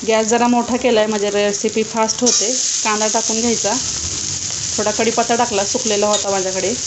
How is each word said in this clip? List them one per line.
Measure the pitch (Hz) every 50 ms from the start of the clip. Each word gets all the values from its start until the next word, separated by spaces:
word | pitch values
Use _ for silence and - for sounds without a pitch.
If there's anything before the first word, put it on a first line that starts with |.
| - 196
गॅस | 220 220 220
जरा | 214 233 233 240
मोठा | 240 247 240 233 - 233
केला | 247 - 254 240 214
आहे | 214 214
म्हणजे | 214 208 202 208
रेसिपी | 202 208 208 208 202 - - 220 - 226 220
फास्ट | 220 - 226 220 220 - -
होते. | 247 240 226 - 196 214 254 247 - - - - -
कांदा | 220 214 208 214
टाकून | 214 214 226 220 - 220 226
घ्यायचा, | 226 240 226 - - 196 220 254 - - - - - - - - - - - - - - - - - - -
थोडा | - 214 214
कढीपत्ता | 208 - 226 220 220 - 233 233 240
टाकला, | 233 240 233 214 196 202
सुकलेला | 202 - - - 226 208 202 208
होता | 208 208 202 202 202
माझ्याकडे. | 196 196 185 185 185 190 185 185 240 247 -